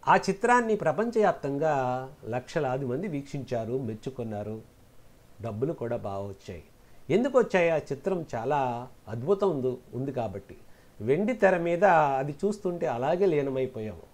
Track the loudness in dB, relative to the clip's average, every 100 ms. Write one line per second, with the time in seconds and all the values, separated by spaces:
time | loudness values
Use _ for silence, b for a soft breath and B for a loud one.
0 | 6 4 4 0 4 4 4 0 0 0
1 | 0 2 2 2 -2 -2 0 2 0 -2
2 | -6 -12 -6 -6 -4 -4 -2 -2 -4 -4
3 | -4 -8 -8 -10 -6 -4 -2 -4 -4 -6
4 | -10 -8 -8 -6 -8 -10 -12 _ -20 -20
5 | -20 -20 _ -12 -10 -4 -4 -4 -6 -6
6 | -6 -8 -8 -12 -14 -16 -16 -20 b b
7 | b 2 4 2 4 4 4 2 -2 -4
8 | -2 -2 -4 -6 -2 0 0 -2 -8 -16
9 | -12 -8 0 2 2 0 -2 -4 -8 -6
10 | -6 -4 -6 -6 -14 -20 -20 b b b
11 | 0 2 2 4 4 4 2 4 6 6
12 | 4 2 -2 -2 -4 -2 -4 -2 -2 0
13 | 0 2 4 2 0 -2 -4 -4 -10 -10
14 | -18